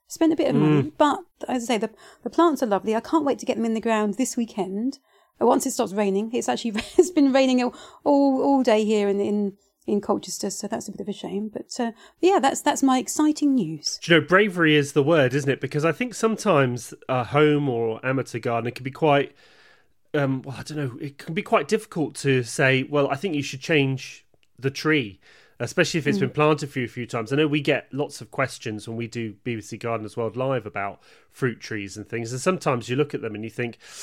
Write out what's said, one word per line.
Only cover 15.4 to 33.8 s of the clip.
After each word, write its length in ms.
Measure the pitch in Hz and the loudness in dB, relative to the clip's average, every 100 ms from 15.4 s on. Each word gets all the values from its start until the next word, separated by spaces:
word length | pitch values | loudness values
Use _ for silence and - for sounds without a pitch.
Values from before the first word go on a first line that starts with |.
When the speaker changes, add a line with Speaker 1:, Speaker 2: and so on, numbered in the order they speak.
| 135 | 0
Speaker 2:
it? 100 | 127 | -2
Because 240 | 131 147 | -2 0
I 80 | 156 | 0
think 220 | - 254 | 0 -4
sometimes 800 | 202 226 208 214 151 131 123 - - - | -2 -2 0 2 4 4 0 -8 -12 -4
a 140 | 127 | -4
home 440 | 113 147 151 147 143 | 0 4 4 4 0
or 360 | 117 113 113 | 0 -2 -2
amateur 340 | 127 135 123 120 | -2 -2 -4 -6
gardener 300 | 120 117 117 | -2 -2 -2
can 100 | - | -6
be 60 | 127 | -10
quite, 420 | - 160 143 131 - _ _ _ _ _ _ _ | 0 4 4 2 -6 _ _ _ _ _ _ _
um, 280 | 151 135 131 | -2 0 -2
well, 140 | 135 117 | -6 -12
I 40 | |
don't 140 | - 151 | -10 -6
know, 200 | 139 117 | -6 -6
it 180 | 143 - | -12 -12
can 160 | - | -8
be 80 | 165 | -6
quite 260 | 202 214 143 | 0 0 0
difficult 460 | 202 - 180 143 - | -2 -2 -4 -4 -2
to 260 | 143 131 | 0 2
say, 400 | 117 - 135 131 | 0 0 2 2
"Well, 260 | 139 147 139 | 2 0 0
I 60 | |
think 200 | 135 202 | 0 -4
you 80 | 151 | -4
should 180 | 135 135 | -6 -8
change 640 | - 160 135 131 - - _ _ _ _ | 0 2 2 -2 -8 -18 _ _ _ _
the 120 | 131 | -8
tree," 500 | - 156 156 110 95 _ _ _ - | -4 0 0 -2 -10 _ _ _ -10
especially 380 | 120 - 165 170 | -4 0 0 0
if 80 | 143 | 0
it's 100 | 139 | 0
Speaker 1:
Mm. 60 | |
Speaker 2:
been 80 | 131 | 0
planted 400 | 147 151 151 147 | 2 2 2 -2
for 80 | 135 | -6
you 80 | 117 | -6
a 20 | |
few 180 | - 117 | -8 -8
times. 260 | 123 110 | -6 -2
I 40 | 139 | 0
know 100 | 156 | 2
we 140 | 151 | 0
get 320 | 147 131 - | 0 -2 -2
lots 280 | 131 147 - | -8 -8 -8
of 80 | 117 | -10
questions 580 | - 131 - 120 107 117 | -4 -4 -4 -10 -8 -8
when 80 | 113 | -8
we 100 | 117 | -8
do 280 | 120 113 101 | -8 -8 -8
B 120 | - 113 | -8 -8
B 40 | |
C 160 | - 110 | -8 -10
Gardeners 400 | 120 113 107 - | -6 -6 -6 -6
World 200 | 113 110 | -6 -4
Live 280 | 131 131 | -2 -2
about 360 | 104 101 101 - _ - _ | -4 -6 -8 -8 _ -20 _
fruit 300 | - 131 110 | -4 -4 -4
trees 360 | - 110 101 107 | -8 -10 -10 -12
and 100 | 104 | -10
things, 240 | 117 113 | -8 -6
and 80 | 127 | -4
sometimes 480 | 180 185 165 123 113 | -2 0 0 -2 -2
you 80 | 127 | -2
look 160 | 143 | -2
at 60 | 143 | -4
them 140 | 113 | -8
and 100 | 104 | -8
you 60 | 110 | -10
think, 260 | - 120 - | -6 -8 -8